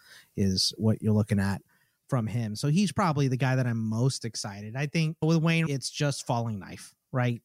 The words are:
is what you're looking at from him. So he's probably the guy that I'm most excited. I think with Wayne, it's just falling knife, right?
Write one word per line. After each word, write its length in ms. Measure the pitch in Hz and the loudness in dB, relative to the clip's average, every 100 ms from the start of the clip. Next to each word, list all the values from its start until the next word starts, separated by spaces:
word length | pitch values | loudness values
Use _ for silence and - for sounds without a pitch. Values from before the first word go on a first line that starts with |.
| - - - - | -20 -20 -8 0
is 340 | 98 95 - - | 0 2 0 0
what 240 | 110 110 | 0 2
you're 100 | 110 | 2
looking 260 | 107 104 101 | 2 4 2
at 220 | 98 98 - _ _ _ - | 2 -2 -8 _ _ _ -4
from 180 | 131 110 | -2 -2
him. 300 | 120 110 107 | -2 -4 -2
So 120 | 143 | 0
he's 240 | 160 208 | 2 2
probably 360 | - 185 143 135 | 2 0 2 0
the 80 | 123 | 2
guy 180 | 131 131 | 2 2
that 100 | 123 | 0
I'm 200 | 113 110 | 0 -2
most 380 | 110 131 - | 0 0 0
excited. 500 | 117 - 107 101 104 | -6 -8 -8 -10 -10
I 120 | 123 147 | -6 -4
think 320 | 165 156 165 | 0 -2 0
with 220 | 160 165 | 2 4
Wayne, 260 | 160 165 160 | 4 2 2
it's 220 | 139 - | -2 -4
just 360 | - 147 131 - | -2 -2 -2 -2
falling 320 | 120 117 107 | -2 -2 -6
knife, 360 | 85 - - _ _ | -8 -14 -16 _ _
right? 300 | 131 123 120 | -2 0 -2